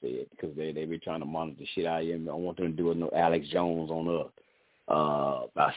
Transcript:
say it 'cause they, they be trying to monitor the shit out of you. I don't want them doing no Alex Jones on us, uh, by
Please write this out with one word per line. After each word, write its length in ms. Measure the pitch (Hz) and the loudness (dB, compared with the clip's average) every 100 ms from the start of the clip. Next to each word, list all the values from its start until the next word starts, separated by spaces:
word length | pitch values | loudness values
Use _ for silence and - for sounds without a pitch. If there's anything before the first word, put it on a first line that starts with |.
say 60 | 65 | -6
it 200 | 62 - - | -6 -8 -8
'cause 100 | 85 73 | -8 -4
they, 140 | 78 | -4
they 140 | 76 80 | -4 -4
be 120 | 82 | -6
trying 220 | - 80 | -4 -6
to 60 | 73 | -4
monitor 320 | 80 80 71 | -4 -4 -8
the 80 | 69 - | -8 -2
shit 100 | 82 | 0
out 160 | 82 | 0
of 60 | 82 | 0
you. 80 | 85 | -2
I 20 | |
don't 240 | 82 76 | -4 -4
want 140 | 90 85 | -4 -2
them 180 | 87 80 | -2 2
doing 240 | 85 82 | 2 2
no 100 | 82 82 | 2 4
Alex 320 | 85 85 73 | 4 4 2
Jones 420 | 87 87 82 80 | 0 2 0 -2
on 160 | 82 82 | -2 0
us, 240 | 85 67 - _ _ _ _ - | 0 -2 -10 _ _ _ _ 2
uh, 600 | 78 76 73 69 67 62 - | 4 4 2 0 0 -2 2
by 180 | 71 | 2